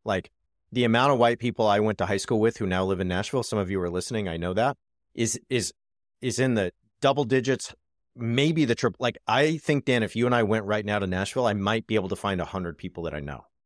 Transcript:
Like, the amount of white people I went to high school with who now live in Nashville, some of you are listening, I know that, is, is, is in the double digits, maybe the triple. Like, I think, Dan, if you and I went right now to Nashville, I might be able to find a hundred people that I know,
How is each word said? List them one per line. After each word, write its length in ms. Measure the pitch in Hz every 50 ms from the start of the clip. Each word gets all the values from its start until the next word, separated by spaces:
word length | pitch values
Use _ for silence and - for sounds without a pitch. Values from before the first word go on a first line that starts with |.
| -
Like, 280 | 110 98 92 - - _ _ _ _ _ _ _ -
the 120 | - 123 120
amount 300 | 113 113 120 127 143 139
of 60 | 117
white 180 | 120 120 120 117
people 300 | 120 123 - - 113 107
I 120 | 101 104
went 200 | 107 110 104 -
to 80 | 98 101
high 100 | 101 98
school 220 | - - 120 107
with 180 | 110 117 - -
who 80 | 110
now 200 | 92 90 92 95
live 140 | 95 98 87
in 80 | 95 90
Nashville, 360 | 90 92 107 - - 127 117
some 160 | - 120 104
of 100 | 98 90
you 100 | 98 92
are 80 | 90 87
listening, 380 | 85 92 90 - 123 110 101 90
I 100 | 82 82
know 160 | 85 90 92
that, 240 | 104 117 139 143 _ _ _ _ _ _ _ -
is, 260 | - 117 117 - 120 - -
is, 240 | 127 120 95 - - _ _ _ _ _ _ _ _ -
is 160 | 127 127 - 120
in 160 | 131 131 120
the 180 | 107 95 90 - _ _ _ _ -
double 220 | - 139 139 147 139
digits, 500 | 110 131 131 117 131 131 - - - - _ _ _ _ _ _ _ _
maybe 480 | 123 117 113 117 131 143 160 165 160 147
the 120 | 117 117
triple. 220 | - - 117 90 -
Like, 180 | 127 120 - - - -
I 300 | 110 127 147 156 165 147
think, 280 | - - 147 139 -
Dan, 180 | 139 127 120 110
if 120 | 98 -
you 120 | 113 117 123
and 80 | 123
I 80 | 120 113
went 220 | 98 110 110 101
right 200 | 98 107 107 101
now 140 | 104 104 104
to 80 | 98 92
Nashville, 400 | 90 92 98 - - 131 123 113
I 60 | 104
might 340 | 104 98 101 113 113 110 -
be 80 | 110
able 140 | 107 92 92
to 60 | 92
find 240 | - - 101 95 90
a 60 | 85
hundred 320 | - - 95 90 85 78 -
people 260 | - 90 - 87 82
that 100 | 80 73
I 40 | 76
know, 260 | 73 71 69 - - _ _ _ _